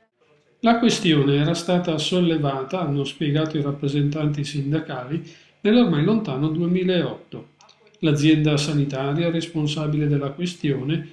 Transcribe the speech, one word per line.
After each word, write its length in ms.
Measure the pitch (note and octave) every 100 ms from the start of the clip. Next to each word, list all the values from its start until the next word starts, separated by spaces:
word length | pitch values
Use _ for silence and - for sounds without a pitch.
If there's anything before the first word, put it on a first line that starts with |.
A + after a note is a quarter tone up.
| _ _ _ _ _ _
La 180 | A3+ A#3+
questione 580 | A#3+ F3+ F3 D3 C#3 C#3+
era 160 | D3+
stata 460 | E3+ - F3+ F3 D#3
sollevata, 840 | D3+ F3+ F3 D#3+ C#3+ C3+ C3 F#3
hanno 240 | D#3 C#3+
spiegato 540 | C3+ - D3 D3 D#3 D3+
i 40 |
rappresentanti 800 | C#3 C#3+ C#3+ D3 C#3+ D#3 D3+ D3
sindacali, 800 | C#3+ D3 C3+ D#3 D#3 C3 B2 E3 - - _ _
nell'ormai 420 | G3+ A#3+ G#3+ D3
lontano 460 | E3+ A3 - C3 D#3
duemilaotto. 1000 | D#3+ F3 F3+ F3+ F3+ C3+ G#2 - A#2+ - _ - _ _ _
L'azienda 580 | D#3+ C#3+ D3+ D#3 D3+ C#3+
sanitaria 720 | - D3 C#3 C3 C#3 D3+ E3+
responsabile 760 | E3 E3 D#3+ D3+ D#3 D3+ D3+ D3
della 240 | C#3+ C#3
questione 800 | C#3+ F3 - D3+ B2+ C3 E3+ -